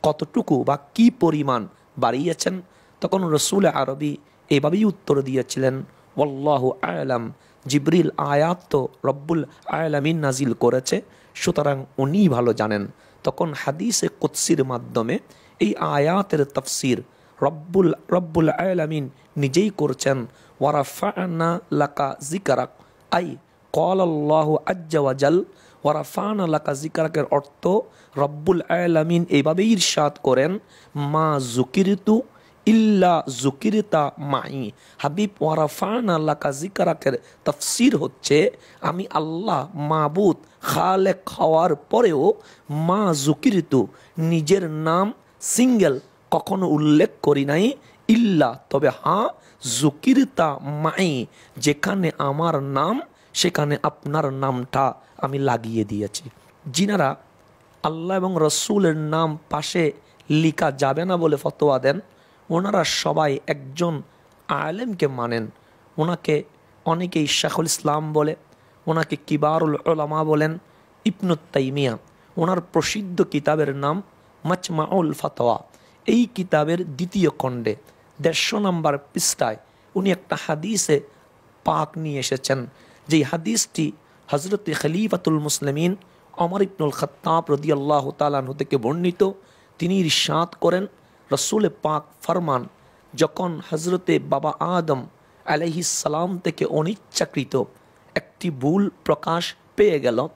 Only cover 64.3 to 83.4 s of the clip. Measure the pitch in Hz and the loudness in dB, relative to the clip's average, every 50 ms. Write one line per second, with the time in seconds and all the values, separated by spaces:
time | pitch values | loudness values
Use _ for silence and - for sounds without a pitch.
64.3 | _ _ _ _ 147 143 147 156 170 202 247 254 202 175 156 139 131 123 117 117 | _ _ _ _ -4 -4 -2 -4 -4 -6 -6 -6 -4 -2 -2 -2 0 -2 -4 -2
65.3 | 117 117 110 110 - _ _ _ _ _ _ _ _ - 156 170 175 165 - - | -2 -4 -4 -6 -12 _ _ _ _ _ _ _ _ -2 -2 -2 -2 -4 -2 -2
66.3 | 151 147 - - _ _ _ _ _ _ _ - 165 165 180 175 - 165 151 139 | -2 -2 -2 -6 _ _ _ _ _ _ _ -2 -2 -2 -2 -2 0 -2 0 0
67.3 | - - - 151 - - 165 160 - - - 151 147 151 156 156 151 156 151 151 | 0 -2 -2 -2 -2 -2 -2 -2 -4 -2 -2 -2 -2 -2 -2 -2 0 0 0 0
68.3 | 160 - _ _ - _ _ _ _ _ _ 165 160 165 165 - 151 147 - - | -2 -6 _ _ -20 _ _ _ _ _ _ -2 -2 -2 -2 -2 -6 -10 -4 -4
69.3 | 151 147 151 151 156 160 165 156 147 139 - - 165 156 151 147 151 156 156 156 | -2 0 0 2 2 2 0 0 -2 -2 0 0 0 0 0 -4 -2 -2 0 2
70.3 | 156 151 156 156 160 180 _ _ _ _ _ _ _ _ _ 226 - - - 180 | 2 2 2 0 -2 -6 _ _ _ _ _ _ _ _ _ -4 -4 -2 -2 -2
71.3 | 165 151 - - - 143 135 131 135 143 139 127 113 104 - _ _ _ _ _ | -2 -2 -4 -4 -2 -2 -2 0 -2 -2 -2 -2 -2 -6 -12 _ _ _ _ _
72.3 | _ - 165 175 185 180 170 - - 170 151 - - 214 202 185 180 - 180 - | _ -2 0 0 0 -2 -4 -2 -2 0 0 0 -4 -6 -8 -6 -2 -2 -2 0
73.3 | - 147 139 - 151 156 151 143 135 139 139 143 156 196 202 - _ _ _ _ | 0 -2 0 0 0 0 0 -2 -2 -2 -2 -2 -2 -2 -6 -10 _ _ _ _
74.3 | _ _ - 147 180 185 - - 175 156 151 156 180 196 170 151 151 - - 151 | _ _ -4 -4 -4 -4 -4 -6 -4 -4 -2 0 0 0 0 0 -2 -4 -6 -8
75.3 | - - 120 120 110 - - - - _ _ _ _ _ _ - 220 240 240 208 | 0 2 2 2 2 2 -2 -14 -20 _ _ _ _ _ _ 2 4 4 4 2
76.3 | - - 180 185 - 156 151 151 170 175 180 170 139 127 175 180 - 208 175 151 | 0 -6 -2 2 2 2 2 2 0 -2 -2 -6 -6 -6 -6 -4 0 2 2 2
77.3 | - - - 131 123 120 113 110 101 - - - - _ _ _ _ - 143 165 | 0 0 -4 -4 -4 -2 -4 -4 -4 -4 -8 -20 -20 _ _ _ _ -2 -2 0
78.3 | 160 - - - 226 208 208 196 180 170 156 151 143 143 - - _ - - - | 0 0 -2 -2 -2 0 0 0 0 0 0 0 -2 -2 -6 -8 _ -4 -2 -2
79.3 | - - 135 117 110 - _ _ _ _ _ _ _ 196 185 196 180 185 - - | -2 -2 -2 -2 -2 -6 _ _ _ _ _ _ _ -2 0 0 -2 -2 -2 -6
80.3 | 160 151 - - 160 151 160 202 226 190 - - 156 139 139 - - _ _ _ | -6 -6 -4 -6 -6 -4 -4 -4 -4 -4 0 0 0 0 0 -6 -20 _ _ _
81.3 | _ _ _ _ _ _ _ - 160 156 156 147 - 165 160 156 143 139 127 - | _ _ _ _ _ _ _ -2 0 0 -2 -4 -6 -8 -8 -6 -6 -6 -4 -4
82.3 | 139 127 - - 135 135 120 117 - - - - - _ _ - 151 156 143 135 | -4 -4 -2 -2 -4 -4 -4 -10 -16 -20 -20 -20 -20 _ _ 0 2 2 2 2
83.3 | - 165 | -2 -4